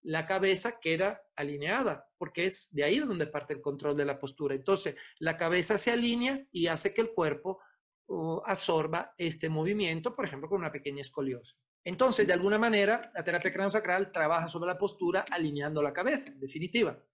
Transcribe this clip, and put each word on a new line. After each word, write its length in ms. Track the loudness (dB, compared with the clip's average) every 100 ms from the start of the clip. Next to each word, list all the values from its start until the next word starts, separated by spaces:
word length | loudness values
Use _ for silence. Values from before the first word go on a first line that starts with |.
la 240 | -2 -4 0
cabeza 540 | 2 4 2 0 -2
queda 420 | 0 2 2 0 -12 -8
alineada, 720 | -6 -4 -2 0 0 -2 -10 _
porque 280 | -10 -2 -2
es 280 | -2 -8
de 80 | 0
ahí 160 | 2 2
donde 300 | 2 -2 -2
parte 260 | -4 -6
el 60 | -6
control 360 | -4 -4 -2 0
de 80 | 0
la 120 | -2
postura. 380 | -8 -4 -4 -2
Entonces, 400 | 2 2 0 -6 -16 -4
la 160 | -4 0
cabeza 420 | 2 2 4 4
se 140 | 4
alinea 520 | 2 2 2 0 -2 -6
y 160 | -2 0
hace 260 | 2 0
que 80 | 2
el 120 | 0
cuerpo, 480 | 2 0 0 -4 -8 -12 _ _ _ _
uh, 340 | -4 -2 -2
absorba 680 | -2 -2 2 2 2 -2 -4 _
este 320 | -4 -2 -2
movimiento, 640 | 0 0 0 0 0 -4
por 120 | -4
ejemplo, 240 | -6 -6 -4
con 100 | -2
una 140 | -2
pequeña 280 | -6 -8 -8
escoliosis. 600 | -8 -4 -4 -4 -10 -20 _ _
Entonces, 420 | -10 2 2 4 4
de 60 |
alguna 260 | 4 4 4
manera, 540 | 4 4 4 2 0
la 80 | -8
terapia 300 | -2 0 0
craneosacral 580 | 0 0 0 0 0 0
trabaja 380 | 0 2 2 0
sobre 180 | -4 -4
la 120 | 0
postura 460 | -2 0 0 0 -2
alineando 500 | -2 -2 -2 -2 0
la 120 | 0
cabeza, 400 | 0 0 0 -4
en 80 | -10
definitiva. 580 | -10 -6 -2 2 0 -2 _